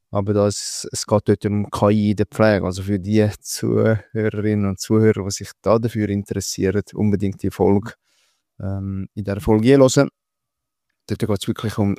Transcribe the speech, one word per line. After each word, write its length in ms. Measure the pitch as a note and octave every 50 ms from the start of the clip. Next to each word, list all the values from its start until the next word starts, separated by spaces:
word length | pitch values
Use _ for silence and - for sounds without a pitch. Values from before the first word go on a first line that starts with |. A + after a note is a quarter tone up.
| _ _
aber 220 | - G2+ G2 G#2 G2+
das, 540 | G#2 G2+ G#2 G2+ - - - - - - -
es 160 | - - - -
geht 200 | G#2+ G#2 - -
dort 180 | G#2 - -
um 260 | G#2 G#2 G#2 G2+ -
K 180 | - - G#2+ G#2
I 220 | G#2+ G#2+ G#2 G#2
in 60 | G#2 G2
der 100 | G#2 -
Pflege. 380 | - - A2 A2 G#2 F#2+ F2+
Also 180 | F2+ F#2 G2 F#2+
für 160 | G2 G#2 G2
die 280 | F2 G2+ G#2+ G#2+ G#2 G#2 F#2+ -
Zuhörerinnen 1300 | - - - - - A#2+ A2 G#2+ A2 A2 A2 G#2 - _ - A2 G#2+ A2 G#2 G#2 G2+ G#2+ G#2+ G#2 G2+ G2
und 120 | F#2+ -
Zuhörer, 440 | - - A2 A2 A2 A2 G#2 G#2 F#2+
die 80 | G2
sich 180 | G2 - F#2+ - - _ -
da 160 | F#2+ G#2+ A#2
dafür 300 | A#2 A2+ - A2 G#2 G2+
interessieren, 720 | G2+ G2+ G2 - - G2 - - - - G2 F#2+ F#2+ G2+ - - -
unbedingt 480 | - G#2 G#2+ G2+ F#2+ G2+ G2 F#2+ -
die 80 | - F#2+
Folge, 440 | - - F#2+ G2 G2+ G2+ A2 - - _ _ _ _ _ _ _ _ _ _ _ _ -
ähm, 480 | G2 F#2+ G2 G2 G2 G2 G2 F#2+ F#2+ - _
in 80 | G#2+ G2
dieser 180 | G2+ G2 G#2
Folge 340 | - A#2 A2 A2 A2 B2+ C#3
hören. 340 | C#3 C3 C3 - C#3+ C#3 - - _ _ _ _ _ _ _ _ _ _ _ _ _ _ _ _ _ _ -
Dort 120 | G#2 -
geht's 280 | - G#2 G#2 G2 - -
wirklich 300 | A2 - - G#2+ - -
um, 160 | G#2 G2+ G2